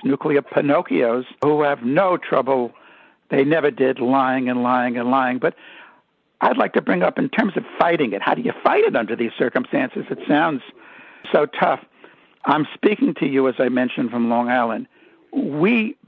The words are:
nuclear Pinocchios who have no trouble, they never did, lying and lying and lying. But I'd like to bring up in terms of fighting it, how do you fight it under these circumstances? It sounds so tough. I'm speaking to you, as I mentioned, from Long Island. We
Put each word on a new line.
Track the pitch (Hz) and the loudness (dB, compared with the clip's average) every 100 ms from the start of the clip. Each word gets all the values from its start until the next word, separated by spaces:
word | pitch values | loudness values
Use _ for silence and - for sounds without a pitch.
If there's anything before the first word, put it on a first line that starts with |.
nuclear | 135 139 156 143 | -2 -2 0 0
Pinocchios | - 147 143 156 - - 120 123 127 - | 0 -2 2 0 0 0 2 0 -4 -2
who | 147 151 | 0 2
have | 147 143 | 2 0
no | 120 151 190 180 | 0 2 2 0
trouble, | - 151 131 135 120 - - - - _ - | 0 0 2 0 -2 -8 -20 -20 -20 _ -4
they | 143 | 2
never | 135 160 147 | 2 2 2
did, | 135 131 - | 2 0 0
lying | 120 135 131 131 127 | 0 2 2 0 -2
and | 123 | -2
lying | 123 127 123 123 | 0 0 0 -2
and | 120 | 0
lying. | 135 127 127 | 0 0 -2
But | 165 - - - - _ _ _ _ - | -4 -6 -16 -20 -20 _ _ _ _ -2
I'd | - 254 | 0 0
like | - | 0
to | - | 0
bring | 165 185 | 0 0
up | 180 - | 0 0
in | - | -2
terms | - 277 - | -2 -2 -4
of | - - | -6 0
fighting | 170 170 123 | 2 2 0
it, | 98 | -2
how | - | -2
do | 143 | -2
you | - - | -4 -2
fight | - 202 | 0 2
it | 427 127 | 2 0
under | 110 113 | -2 -4
these | 117 - | -4 -2
circumstances? | 123 - 123 143 131 - 120 | -2 -2 -2 -4 -4 -6 -10
It | - - | -8 0
sounds | 147 165 135 - - - - - - - | 0 0 -2 -10 -20 -20 -20 -20 -20 -2
so | 156 151 | 0 0
tough. | - 180 131 - _ - _ _ _ | 0 0 -2 -6 _ -20 _ _ _
I'm | - 147 147 | 0 0 0
speaking | - - 214 - | 0 0 2 0
to | 151 151 | 0 -2
you, | 135 131 | 2 2
as | 120 | 2
I | 127 | 0
mentioned, | 127 123 - 123 | 0 -2 -2 -4
from | 120 117 | -2 0
Long | 120 120 | 0 0
Island. | 123 117 110 - _ _ _ - | 0 0 -4 -10 _ _ _ -8
We | 277 214 147 185 240 220 - | -4 -4 0 2 2 0 -6